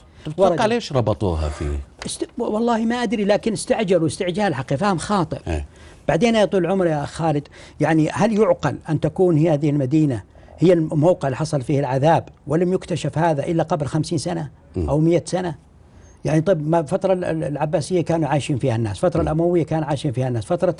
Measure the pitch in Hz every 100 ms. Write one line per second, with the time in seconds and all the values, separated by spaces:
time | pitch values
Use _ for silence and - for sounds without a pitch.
0 | - - 156 156 185 165 214 233 - 135
1 | 110 104 98 80 78 73 73 71 - -
2 | - - - - 226 214 233 226 226 247
3 | 233 220 202 202 233 196 - 214 190 180
4 | 160 - 180 180 202 127 135 139 202 165
5 | - 208 160 - - 76 71 - - -
6 | - 156 233 220 190 190 170 196 175 151
7 | 139 - 165 147 - - - - 147 160
8 | 156 123 214 208 202 175 139 120 - 156
9 | 151 175 185 151 170 147 151 147 131 156
10 | 151 110 - - - - 165 175 160 160
11 | 233 269 139 123 156 147 120 139 127 131
12 | 151 147 - - - 160 180 185 - 175
13 | 147 147 165 143 - 165 156 175 143 156
14 | 151 165 170 165 147 - - 92 82 147
15 | 165 170 - 180 180 - - - - -
16 | - - 139 160 160 170 151 170 143 190
17 | 190 185 - 160 143 143 151 160 - 180
18 | - 165 143 147 - 135 135 113 110 98
19 | 180 170 147 156 170 175 - 156 143 151
20 | 123 117 127 120 - 175 185